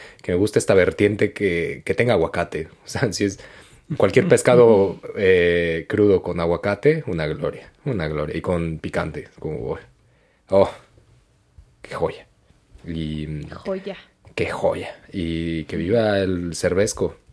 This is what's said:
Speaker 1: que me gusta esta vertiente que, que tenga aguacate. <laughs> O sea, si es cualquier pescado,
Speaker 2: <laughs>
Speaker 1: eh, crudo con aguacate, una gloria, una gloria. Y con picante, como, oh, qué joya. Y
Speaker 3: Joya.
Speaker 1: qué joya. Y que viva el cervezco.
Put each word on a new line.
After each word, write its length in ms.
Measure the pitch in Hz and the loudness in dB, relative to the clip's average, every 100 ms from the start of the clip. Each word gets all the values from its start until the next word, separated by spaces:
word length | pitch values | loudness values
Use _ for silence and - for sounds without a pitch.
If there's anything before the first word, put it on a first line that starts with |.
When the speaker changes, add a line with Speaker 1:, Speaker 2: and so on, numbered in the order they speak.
| - - | -20 -12
Speaker 1:
que 100 | - | -4
me 60 | 90 | 0
gusta 200 | 107 117 | 2 2
esta 160 | - | 4
vertiente 580 | 98 90 - 104 104 104 | 4 4 4 2 2 -2
que, 500 | - 98 85 82 71 | 0 -2 0 -4 -6
que 100 | - | -4
tenga 200 | - 120 | 0 2
aguacate. 540 | 98 80 87 85 76 82 - | 2 0 -2 -4 -6 -10 -16
<laughs> 80 | |
O 40 | - | -12
sea, 240 | - 117 | -4 -4
si 120 | 92 | 0
es 140 | 101 - - - - - - 156 | -2 -4 -14 -20 -20 -20 -10 -2
cualquier 300 | 98 127 165 | 2 2 4
pescado, 760 | 120 - 123 117 101 98 80 - | 4 6 8 8 6 4 -2 -10
Speaker 2:
<laughs> 80 | 107 | 0
Speaker 1:
eh, 680 | 95 90 87 87 85 82 - | 4 4 4 2 0 -2 -2
crudo 340 | 104 104 92 | 2 4 4
con 180 | - 87 | 0 -2
aguacate, 640 | 85 85 101 101 147 160 123 | 0 0 -2 0 2 2 -2
una 200 | 87 76 | -4 -4
gloria, 440 | 76 80 - - _ | -4 -6 -8 -16 _
una 240 | 143 107 78 | -6 -4 -4
gloria. 280 | 76 73 82 | -4 -4 -6
Y 40 | |
con 380 | 92 87 82 78 | -4 -2 -4 -6
picante, 500 | - - 87 73 - - | -6 -6 -6 -8 -14 -12
como, 400 | 78 76 58 - - _ _ _ _ _ - | -10 -8 -8 -10 -14 _ _ _ _ _ 0
oh, 200 | 98 95 - _ _ _ _ _ _ _ - _ _ | 2 2 -2 _ _ _ _ _ _ _ -20 _ _
qué 120 | - | -14
joya. 320 | - 80 - - _ _ _ _ - | -4 -4 -4 -20 _ _ _ _ -16
Y 580 | 85 82 78 78 76 76 73 | -10 -6 -6 -6 -6 -10 -12
Speaker 3:
Joya. 460 | - 208 190 190 180 - _ - | -12 -8 -8 -10 -14 -20 _ -10
Speaker 1:
qué 140 | - - | -6 -6
joya. 460 | - - 92 92 - - | -2 -2 -2 -8 -16 -12
Y 520 | 95 82 80 82 82 | -8 -6 -4 -4 -6
que 120 | 76 85 | -6 -6
viva 420 | 85 117 107 98 | -2 0 2 0
el 360 | 95 87 87 80 | 0 -2 -6 -4
cervezco. 600 | 90 90 104 - 85 - _ | -2 0 0 -2 -6 -6 _